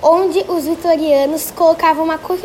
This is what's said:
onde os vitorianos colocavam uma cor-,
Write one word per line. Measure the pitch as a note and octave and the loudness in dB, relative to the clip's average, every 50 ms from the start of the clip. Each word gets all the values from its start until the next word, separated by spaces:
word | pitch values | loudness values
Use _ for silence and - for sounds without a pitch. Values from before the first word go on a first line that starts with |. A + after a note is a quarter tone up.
onde | - D4+ E4+ F4+ G4 F4+ D4+ G4 - | 2 2 4 4 2 0 0 -2 -2
os | - F4+ E4 C4+ | -2 -4 -4 -4
vitorianos | D#4 E4 E4 - E4+ D#4+ D4 D#4+ D4+ C#4+ C#4 C#4 C#4+ D#4+ D4+ - - | -4 -4 -2 0 0 0 0 2 2 2 2 2 0 -2 -4 -8 -8
colocavam | - - E4+ D#4+ E4 E4 E4+ D#4+ D#4 D4+ D#4+ | -2 2 2 2 2 2 2 0 2 0 -2
uma | D#4+ D#4+ | -4 -4
cor-, | D#4+ - - F#4 F4+ | -6 -6 -6 -6 -6